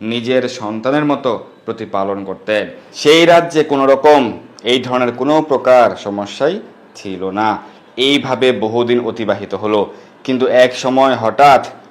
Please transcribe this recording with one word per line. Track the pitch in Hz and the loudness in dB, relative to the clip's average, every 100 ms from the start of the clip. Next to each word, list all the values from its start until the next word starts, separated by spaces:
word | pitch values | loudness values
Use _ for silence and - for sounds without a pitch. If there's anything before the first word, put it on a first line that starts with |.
নিজের | 110 117 117 127 120 | -8 -6 -2 -2 -2
সন্তানের | - 107 110 123 147 147 | -8 -10 -6 -2 0 0
মতো | 139 131 101 - - - | -2 -2 -4 -8 -18 -12
প্রতিপালন | 104 104 101 98 98 95 | -10 -6 -4 -4 -6 -8
করতেন। | 95 - 107 90 - - | -12 -4 -4 -4 -12 -20
সেই | - 147 165 170 | -2 4 6 6
রাজ্যে | 170 170 156 | 6 4 -2
কোনো | 147 139 135 | 0 2 4
রকম | 135 151 147 120 - - - | 4 6 4 4 -6 -16 -10
এই | 110 127 | -2 -2
ধরনের | 123 127 123 | -2 -2 -2
কোনো | 120 131 156 | -2 0 0
প্রকার | 151 131 127 127 110 92 | 0 0 4 4 4 0
সমস্যাই | 104 101 101 - 143 202 - - - - | -8 -8 -8 -4 -4 -4 -12 -20 -20 -18
ছিল | 101 92 95 | -12 -10 -8
না। | 101 110 95 - - _ - | -4 -2 -4 -10 -20 _ -4
এইভাবে | 135 143 131 123 131 | 0 0 -2 -2 0
বহুদিন | 113 110 117 120 120 117 | 0 -2 -2 0 0 -2
অতিবাহিত | 107 104 101 98 95 | -6 -4 -4 -6 -6
হলো, | 104 107 92 - - _ | -2 -2 -2 -8 -20 _
কিন্তু | - 127 123 | -6 -2 2
এক | 127 127 127 | 4 2 0
সময় | 131 131 135 120 | -4 0 0 0
হঠাৎ | 113 107 143 139 - - - | -4 2 4 4 2 -16 -20